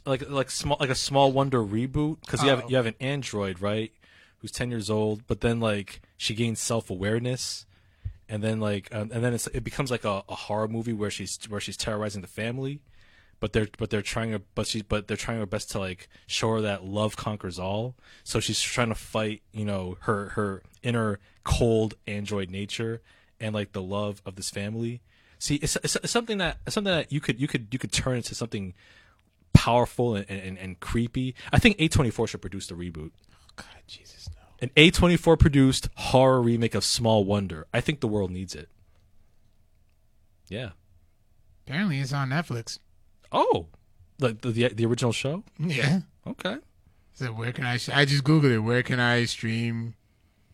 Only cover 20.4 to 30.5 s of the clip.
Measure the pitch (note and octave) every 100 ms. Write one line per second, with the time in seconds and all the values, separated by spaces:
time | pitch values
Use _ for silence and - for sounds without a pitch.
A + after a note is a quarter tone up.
20.4 | G2+ F#2+ - _ B2 A#2 A2 G2+ _ _
21.4 | - - A#2+ A2 A2 - - G#2 G2+ G#2
22.4 | F#2 F#2+ G2+ - A2+ A#2 - _ _ -
23.4 | A2 G#2+ G2 G2 F#2 G2+ G#2 G2+ G2+ G2
24.4 | - G2+ G2+ A2+ A#2 B2 - _ _ -
25.4 | - C#3+ D#3 - D3 - - A#3 A#3 G3+
26.4 | E3 - - G#3+ G3 E3 - D3 - A#2
27.4 | C#3+ B2+ G#2+ B2+ A2 - C3 B2 - A2+
28.4 | A2+ G#2+ F#2+ - - - - _ _ _
29.4 | _ - - A#2+ A#2 - A#2+ G2+ G2 G2
30.4 | F#2+